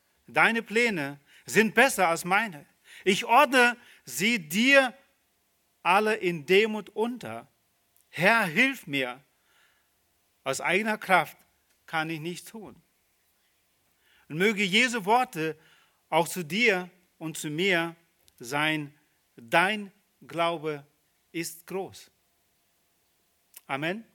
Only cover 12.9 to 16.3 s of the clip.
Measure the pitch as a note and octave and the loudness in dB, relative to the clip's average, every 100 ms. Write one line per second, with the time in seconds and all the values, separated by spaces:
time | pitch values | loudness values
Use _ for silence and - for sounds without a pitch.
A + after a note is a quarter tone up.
12.9 | _ _ _ _ _ _ _ _ _ _ | _ _ _ _ _ _ _ _ _ _
13.9 | _ _ _ - D3+ G3+ G3+ G3 G#3 B3+ | _ _ _ -12 -2 0 0 0 2 0
14.9 | A#3 F#3 A#3+ B3+ D#3+ D#3+ D3+ _ _ _ | 0 0 0 0 -4 -6 -8 _ _ _
15.9 | _ _ D#3+ E3 | _ _ 0 0